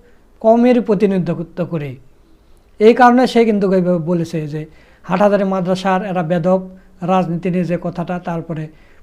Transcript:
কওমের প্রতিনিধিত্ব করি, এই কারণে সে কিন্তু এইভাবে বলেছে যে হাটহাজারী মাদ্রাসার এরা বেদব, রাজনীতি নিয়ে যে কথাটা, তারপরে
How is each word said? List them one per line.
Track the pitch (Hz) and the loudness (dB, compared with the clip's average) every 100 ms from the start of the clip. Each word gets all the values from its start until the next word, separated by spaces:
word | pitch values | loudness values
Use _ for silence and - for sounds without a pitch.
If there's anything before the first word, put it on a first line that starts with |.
| _ _ _ _ | _ _ _ _
কওমের | 226 233 240 247 | 2 4 4 2
প্রতিনিধিত্ব | 220 202 202 190 160 165 170 - | 0 0 2 0 -2 -4 -8 -8
করি, | 160 165 143 131 - _ _ _ _ - _ - | -6 -6 -8 -12 -20 _ _ _ _ -20 _ 2
এই | 214 | 4
কারণে | 240 247 240 247 | 6 6 6 4
সে | 233 | 2
কিন্তু | 226 208 196 | 2 2 0
এইভাবে | 190 175 180 | 2 2 0
বলেছে | 156 180 165 170 151 | 0 -2 -2 -6 -6
যে | 151 156 - _ _ | -8 -12 -16 _ _
হাটহাজারী | - 185 208 196 | -6 0 2 2
মাদ্রাসার | 196 190 180 185 196 185 202 | 0 -2 -2 -2 0 -2 -2
এরা | 180 | -4
বেদব, | 160 175 165 190 185 - - - | -2 -2 0 0 -2 -16 -20 -10
রাজনীতি | 175 185 180 180 190 | -2 0 0 -4 -2
নিয়ে | 180 | -2
যে | 165 170 | -2 -4
কথাটা, | 175 170 165 180 | -6 -8 -6 -8
তারপরে | 180 170 - 156 156 - - - | -6 -8 -8 -10 -10 -14 -20 -20